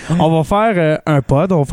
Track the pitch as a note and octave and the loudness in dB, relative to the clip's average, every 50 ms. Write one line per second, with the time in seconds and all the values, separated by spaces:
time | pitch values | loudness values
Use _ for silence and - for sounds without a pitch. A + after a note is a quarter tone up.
0 | - - D#3+ F3 D3+ D#3+ D#3+ D#3+ D#3 - G3+ G#3 A3 A#3 G#3 F3 D#3+ D#3 D#3 - | -8 -4 -2 0 0 2 2 0 0 0 0 0 0 0 0 0 0 0 -2 -2
1 | - - D3+ C#3 - - C3+ C#3 F3 F#3 F#3+ D#3 C#3 - | -2 -2 0 0 0 0 0 0 2 2 0 0 0 0